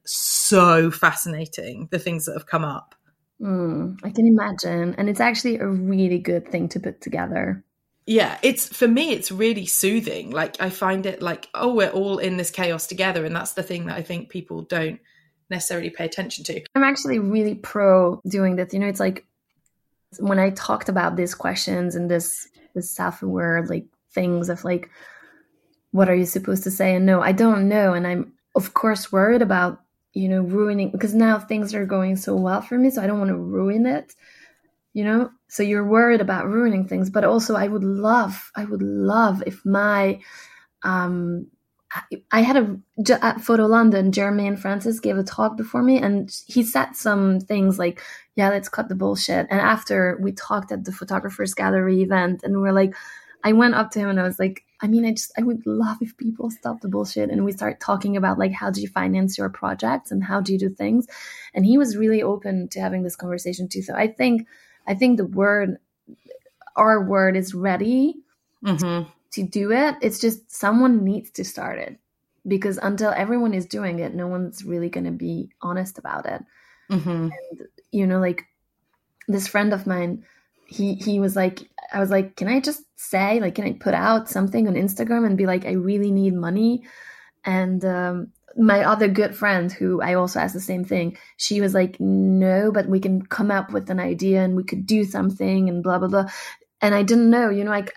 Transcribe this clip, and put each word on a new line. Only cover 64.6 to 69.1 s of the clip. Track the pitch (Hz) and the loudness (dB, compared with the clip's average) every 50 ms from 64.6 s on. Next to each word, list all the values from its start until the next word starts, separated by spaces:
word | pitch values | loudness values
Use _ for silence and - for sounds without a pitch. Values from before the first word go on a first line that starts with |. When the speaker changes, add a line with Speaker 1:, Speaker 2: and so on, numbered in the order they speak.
| _ _ _ _ - - | _ _ _ _ -6 -6
Speaker 2:
I | 202 | -2
think | 190 254 254 247 220 | 2 4 4 4 4
the | 190 | 2
word, | 175 190 185 196 202 208 208 202 190 185 190 _ _ _ _ _ - - _ _ - - - _ _ _ _ - - - - | -2 0 2 2 2 4 2 0 -2 -4 -6 _ _ _ _ _ -20 -20 _ _ -20 -20 -20 _ _ _ _ -20 -8 0 2
our | 214 220 220 214 196 | 4 4 4 4 2
word | 185 196 190 190 190 190 | 0 2 2 2 2 2
is | 190 185 185 190 | 0 -2 -4 -6
ready | 175 180 196 185 180 202 220 247 262 269 302 - - - _ _ _ _ _ _ - - | -4 -2 -2 0 0 0 0 2 2 2 0 0 -4 -14 _ _ _ _ _ _ -8 -4
Speaker 1:
Mm-hmm. | 202 185 151 175 175 170 175 170 - | -2 -2 0 0 -2 -2 -4 -4 -6